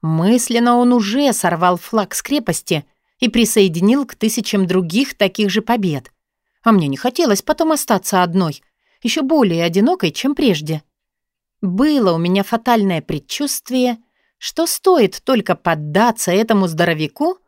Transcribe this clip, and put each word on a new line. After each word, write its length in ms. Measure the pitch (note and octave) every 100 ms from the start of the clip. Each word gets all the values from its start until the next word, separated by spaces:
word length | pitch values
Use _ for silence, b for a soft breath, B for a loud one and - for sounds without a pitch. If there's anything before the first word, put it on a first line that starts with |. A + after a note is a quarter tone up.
Мысленно 720 | D#3+ D#3+ F3+ A#3+ - A3+ A#3+ A#3+
он 160 | B3
уже 400 | B3 G3+ A#3+ C#4+
сорвал 440 | A3+ F#3 E3 F3 F3
флаг 380 | - A3+ F#3+
с 80 | -
крепости 640 | - D4 A3+ E3 - D#3 - _ _ _
и 80 | B3+
присоединил 760 | A#3 A3+ - G3 E3 G3 C4+
к 120 | C4+ -
тысячам 500 | A3 A3+ - G3+ F#3
других 500 | F3+ F3 F#3+ C4+ -
таких 320 | G3 F#3+ G3+
же 140 | G3
побед. 500 | A3 A#3+ F#3+ C#3+ - _ _ _ _ _
А 100 | -
мне 160 | G#3 D3
не 80 | C3+
хотелось 460 | B3+ B3 E4 G#3
потом 300 | - D#4+ D#4+
остаться 500 | D4+ - G#3 - F#3
одной, 400 | F3+ F3 E3+ C#3 _ _ _ _
ещё 200 | - D#4+
более 420 | C4+ D#4 A3 E3
одинокой, 460 | E3+ E3+ A3+ F4+ E3+
чем 240 | - C4+
прежде. 480 | C#4+ C4+ D#3+ D3+ D#3+ _ _ _ _ _ _ _ _
Было 480 | G3 F#3 D4 D4 G3+
у 60 | E3
меня 240 | E3+ F#3+
фатальное 580 | G3 A#3 A#3 A#3 G3 E3+
предчувствие, 960 | - D3+ - - C#4+ - - B3+ B3 A3+ _ _ _ _
что 300 | - - E4
стоит 560 | - - F4+ G3+ -
только 300 | - G#3+ G3+
поддаться 760 | F3 - D#3+ D3+ D#3 A#3+ A3+ -
этому 380 | F#3 A3 G#3+ F#3
здоровяку 680 | D#3+ E3+ D#3 D#3 - D#4 F#4